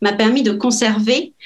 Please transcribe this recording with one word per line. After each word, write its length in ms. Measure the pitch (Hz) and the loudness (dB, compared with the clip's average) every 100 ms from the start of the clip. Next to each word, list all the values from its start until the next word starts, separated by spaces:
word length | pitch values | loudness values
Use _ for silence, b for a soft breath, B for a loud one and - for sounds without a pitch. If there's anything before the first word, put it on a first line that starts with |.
m'a 120 | 202 | -4
permis 280 | 208 220 262 | 0 2 2
de 100 | 220 | 0
conserver 840 | 208 247 226 220 214 214 262 330 B | 0 -2 0 0 0 0 0 -2 B